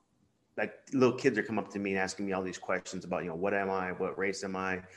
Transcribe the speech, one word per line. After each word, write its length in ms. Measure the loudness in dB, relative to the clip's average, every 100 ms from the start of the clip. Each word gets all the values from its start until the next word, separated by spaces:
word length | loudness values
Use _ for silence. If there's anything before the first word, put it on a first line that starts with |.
| _ _ _ _ _ -4
like, 160 | -4 -4 -2
little 240 | 6 6 6
kids 220 | 2 2
are 60 |
coming 200 | 0 -2
up 80 | -2
to 80 | -4
me 120 | 0
and 80 | 0
asking 260 | 0 -2 -2
me 80 |
all 100 | -2
these 140 | -2 -6
questions 480 | -4 -4 -2 -8 -4
about, 180 | -2
you 60 | -2
know, 60 | -2
"What 180 | 0
am 160 | 2 0
I? 240 | 0 -2
What 240 | -2 -2 0
race 260 | 0 0
am 140 | -4 -2
I?" 260 | -2 -2 -6